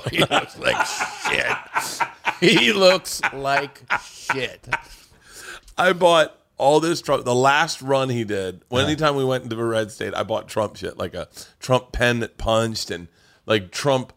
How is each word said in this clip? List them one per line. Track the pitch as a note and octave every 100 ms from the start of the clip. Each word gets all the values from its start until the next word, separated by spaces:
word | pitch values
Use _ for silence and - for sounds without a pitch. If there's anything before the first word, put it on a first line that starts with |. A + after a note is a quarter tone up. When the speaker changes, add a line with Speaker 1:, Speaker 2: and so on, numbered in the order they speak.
| B2+
Speaker 1:
he | -
looks | F3 B2 - -
like | B2 - -
shit. | - - - - - B2 - - - - - G3 - - -
He | F3 A#3+ A#3+
looks | G3+ F#3 F#3 - - -
like | C3+ C#3 C#3 C#3+ - B2 A#2+
shit. | - - - C3+ A2+ F2 - D#3 - - - _ - - - - - -
Speaker 2:
I | F3+
bought | F3 F3+ E3 D3+ - _ -
all | C3+ D#3
this | E3 E3+
Trump, | - C3+
the | B2
last | B2 C3+ D3 D#3+ -
run | C3 C3+ C3
he | A#2+
did, | G#2 G2 F#2 F2+ _
when | B2
Speaker 1:
Uh-huh. | C#3+
Speaker 2:
anytime | D3+ D#3 C#3
we |
went | C3 B2+
into | B2 A2+
a |
red | A#2 A2+ G#2+
state, | - G2
I | F#2
bought | G2 A2 -
Trump | A2+ G#2 -
shit, | F2+ -
like | F#2
a | E2+ E2 - - _
Trump | - B2+ -
pen | - B2 A#2+
that | A2+ -
punched | A#2 A2+ A2+ G#2+ -
and, | F2 E2+ _ _ _ -
like, | A2 F2+
Trump. | - C#3+ C3 A#2+